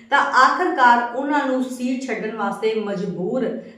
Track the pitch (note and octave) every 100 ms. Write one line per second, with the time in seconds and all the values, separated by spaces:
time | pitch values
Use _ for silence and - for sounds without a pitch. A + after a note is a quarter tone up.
0 | - C#4 C4+ B3+ C4 - F4+ - B3 A#3+
1 | A#3 A#3+ D4 D4 C4+ B3+ B3 - B3 C4
2 | B3 F#3+ G#3+ G#3+ G3 G3 A3 A3 G3+ F#3
3 | F3+ F3+ G3+ B3+ A3 - -